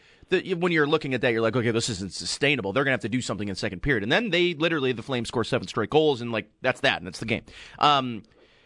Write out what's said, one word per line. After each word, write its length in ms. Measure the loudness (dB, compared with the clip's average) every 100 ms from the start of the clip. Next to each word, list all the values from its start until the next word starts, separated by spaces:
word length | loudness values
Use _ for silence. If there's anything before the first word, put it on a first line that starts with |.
| _ _ -2
that 140 | -2
you, 120 | 0 0
when 160 | 2
you're 160 | 4 4
looking 260 | 2 0
at 60 | 0
that, 120 | 2
you're 80 | 4
like, 140 | 2
"Okay, 160 | 2 2
this 180 | 0 0
isn't 240 | -4 -6
sustainable. 600 | -8 -8 0 2 2 0
They're 100 | 0
gonna 120 | 0
have 60 | 0
to 60 | -2
do 120 | -4
something 260 | -4 -6 -6
in 80 |
second 260 | -4 -6 -4
period." 220 | 0 0
And 80 | 2
then 200 | 0 2
they 240 | 0 0
literally, 360 | 0 -2 0 0
the 140 | -2
Flames 240 | -4 -4 -2
score 160 | -2
seven 240 | 0 -2 -2
straight 220 | -4 2
goals, 300 | 4 4 0
and, 120 | -2
like, 180 | -4 -6 _
that's 180 | -2 0
that, 180 | 0 0
and 80 | -4
that's 140 | -10
the 60 | -4
game. 180 | -4 -6 -20 -20 2
Um, 460 | 4 4 0 -8 -14 _ _ _